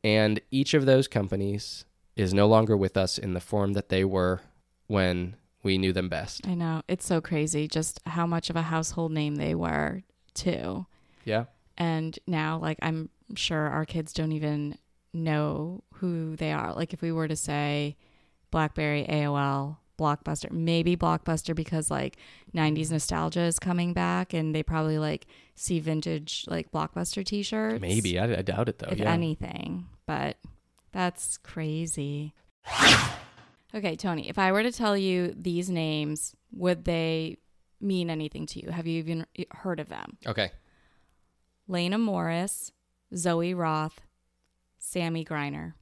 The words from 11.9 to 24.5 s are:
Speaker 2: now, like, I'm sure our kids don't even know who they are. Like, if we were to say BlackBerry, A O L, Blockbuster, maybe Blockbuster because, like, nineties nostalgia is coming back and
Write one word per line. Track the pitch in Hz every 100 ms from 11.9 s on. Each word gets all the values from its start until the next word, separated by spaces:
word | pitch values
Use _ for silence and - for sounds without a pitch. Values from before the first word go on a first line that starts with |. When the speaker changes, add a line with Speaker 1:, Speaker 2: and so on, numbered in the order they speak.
| 160 160 - -
Speaker 2:
now, | 165 156 160
like, | 160 156
I'm | 160 160 160 _ _ 208
sure | - 160 151
our | 156
kids | 156 170 156
don't | - 156
even | 156 151 147 147 147 _ _ _
know | 170 160 151 151 151 160 185 _ -
who | 180 170 160 156
they | 156
are. | 147 76
Like, | - 165
if | 170
we | 170
were | 160 160
to | 156
say | - 147 147 147 147 - _ _ _ _ _
BlackBerry, | 160 151 - 151 147 -
A | 151 147
O | 143
L, | 139 139 139 151 _ -
Blockbuster, | 156 147 - 151 -
maybe | 170 165 165 170 175
Blockbuster | 170 160 - 160 -
because, | 160 160 160 156
like, | 139 135 - - - -
nineties | 170 156 151 156
nostalgia | 160 - 165 160 170
is | 170 -
coming | 185 175 175
back | 175 175 180 180
and | 165 156